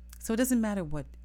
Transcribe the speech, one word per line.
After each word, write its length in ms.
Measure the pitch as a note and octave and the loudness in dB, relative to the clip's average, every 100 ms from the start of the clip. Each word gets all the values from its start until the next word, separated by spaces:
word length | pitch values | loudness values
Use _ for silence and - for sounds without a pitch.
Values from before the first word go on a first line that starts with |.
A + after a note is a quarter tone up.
| - - | -16 -6
So 140 | - | 0
it 40 | A3+ | 2
doesn't 240 | B3+ B3 | 4 4
matter 220 | A3 G3+ | 2 0
what 220 | D#3 D3 C3+ - | -2 -4 -4 -12